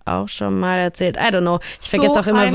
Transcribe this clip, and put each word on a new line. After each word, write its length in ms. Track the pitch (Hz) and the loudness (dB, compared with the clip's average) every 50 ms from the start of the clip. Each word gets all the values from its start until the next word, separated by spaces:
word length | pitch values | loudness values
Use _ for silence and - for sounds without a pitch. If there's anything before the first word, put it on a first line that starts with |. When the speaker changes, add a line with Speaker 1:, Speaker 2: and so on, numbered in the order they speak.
| - - | -6 -4
Speaker 1:
auch 200 | 90 - 202 - | -4 -4 -4 -6
schon 320 | - - 208 202 196 190 | -6 -6 -4 -2 -2 0
mal 180 | 185 185 185 180 | 0 0 0 0
erzählt. 400 | 180 175 - - 185 175 - - | 0 -2 -2 -2 -2 -2 0 0
I 40 | - - | 0 0
don't 80 | 190 185 | 0 2
know. 160 | 175 175 175 170 - - - - | 2 2 0 -2 -4 -6 -12 -10
Ich 120 | - - | -6 -2
Speaker 2:
So 80 | - 196 | 0 2
Speaker 1:
vergesse 220 | - - - 214 | 4 4 4 4
auch 80 | 180 208 | 2 2
immer, 140 | 214 208 | 2 2
Speaker 2:
eine 120 | 202 185 185 | 2 2 2